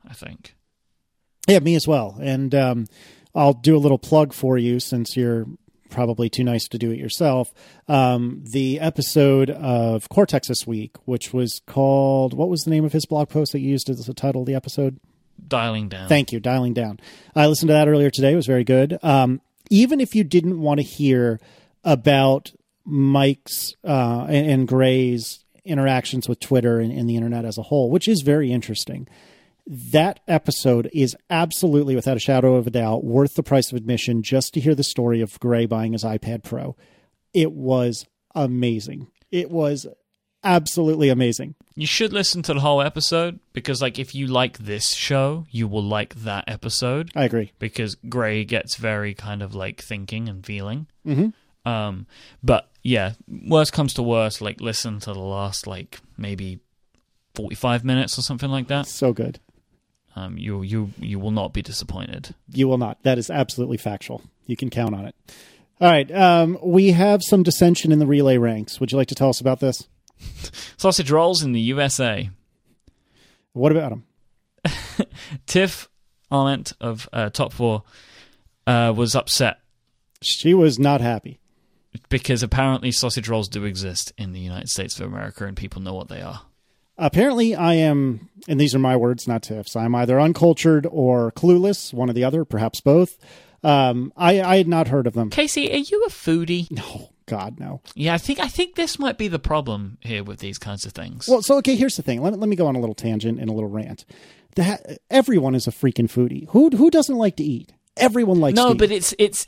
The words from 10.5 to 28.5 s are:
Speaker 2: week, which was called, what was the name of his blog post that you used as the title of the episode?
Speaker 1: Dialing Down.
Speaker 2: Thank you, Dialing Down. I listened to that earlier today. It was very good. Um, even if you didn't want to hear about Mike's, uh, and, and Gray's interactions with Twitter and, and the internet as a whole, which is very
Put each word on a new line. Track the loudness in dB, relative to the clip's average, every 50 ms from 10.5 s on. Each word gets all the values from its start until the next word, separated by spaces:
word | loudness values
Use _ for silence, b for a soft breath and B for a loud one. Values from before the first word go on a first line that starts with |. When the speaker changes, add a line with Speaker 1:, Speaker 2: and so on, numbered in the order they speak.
| -4 -6 -6
Speaker 2:
week, | -6 -6 -8 -8 -10 -14 -14 _
which | -6 -6 -6 -6 -4 -2
was | -2 -2 -2 -4 -8 -14
called, | -6 0 2 4 4 4 4 4 4 2 2 2 0 0
what | -2 -2 -2
was | -2 -2 -2
the | 0
name | 0 0 0
of | 0 0
his | -2 -2
blog | -2 -2 -2 -2 -2
post | 0 -2 -2 -2 -2
that | -4
you | -2 -2
used | -2 -2 -2 -4
as | -6 -8 -8
the | -10 -8
title | -4 -2 -2 -2 -2 -4
of |
the | -4 -4
episode? | -4 -6 -6 -4 -2 -2 -2 -4 -6 _ _ _ _ _ _ _ -20 -10 -6
Speaker 1:
Dialing | -4 -2 -2 -2 -4 -4 -6 -8
Down. | -8 -6 -2 2
Speaker 2:
Thank | 2 2 2 0 -4
you, | -4
Dialing | -2 -2 0 0 0 -2 -2
Down. | -2 -4 -4 -6 B B B B B B B 2
I | 4 4
listened | 4 4 2 2 4
to | 4
that | 6 6 6
earlier | 4 4 4 2
today. | 2 2 2 2 4
It |
was | 2 2
very | 2 2 2 2
good. | 4 4 4 4 2 0 -2 0
Um, | 2 4 4 4 2 0 -2 -6 _ _ _ _ 2
even | 4 6 6 4 4 0
if | 0 0 0
you | 0 0
didn't | 2 2 2 2 2 -2 -2
want | 0 0 0 0
to | 0
hear | -4 -4 -2 2 2 4 4 2 2 0 -2 b b b b b b b _ 0
about | 2 2 2 4 4 4 6 6 4 2 2 -2 -8 -20 _ _ _ _ _ _
Mike's, | -4 0 2 2 4 4 4 4 2 2 -2 _ -12 -10 -10 -10 -10 -12 _ -4
uh, | -2 0 0 2 0 0 -2 -2 0
and, | 0 2 2 2
and | 2 2 2 2
Gray's | 2 4 4 4 4 2 2 0 0 -2 -4 -8 -12 -16 _ _ _ _ -8
interactions | -4 -2 0 0 2 0 0 -2 -4 -6 -6 -4 -4
with | -6 -6
Twitter | -2 0 2 2 4 2 2 2
and, | 0 -2 -2
and | -4 -2 -2
the | -2
internet | -2 -2 -2 -4 -4 -6
as | -6 -8 -10
a | -6
whole, | -2 0 0 2 2
which | 0 0 2 2
is | 0 2 2
very | 2 2 2 2 0